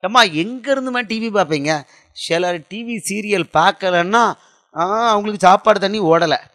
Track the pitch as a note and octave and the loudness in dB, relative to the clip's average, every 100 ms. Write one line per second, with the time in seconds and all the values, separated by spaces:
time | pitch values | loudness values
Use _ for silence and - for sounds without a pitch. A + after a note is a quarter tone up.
0 | F#3 A#3+ A3 D#3 F#3 B3+ A#3 C4+ C4 B3 | 0 2 2 0 -4 -6 -4 -2 -2 -6
1 | A3+ A3 A3+ G3+ E3+ D3+ C#3+ D#3 C#3 _ | -6 -6 -4 -2 0 -2 -2 -4 -6 _
2 | _ - - E3 F3+ F3+ D3 G3+ A#3 A3+ | _ -14 -4 -2 -2 -4 -8 -12 -8 -8
3 | - G3+ G#3 G3+ D#3+ D3+ F3 G3 F#3 F3 | -6 -8 -4 -4 0 2 2 0 0 0
4 | F3 A3 A3+ E3 _ _ _ D3 F3 A3 | 2 2 2 -2 _ _ _ -6 -4 0
5 | A#3 G#3 G#3 G3+ F#3 G3+ A3 G3+ F#3+ G#3+ | 0 0 -2 2 4 4 4 2 2 -2
6 | F3 E3 E3 C#3+ - | 2 4 4 -2 -4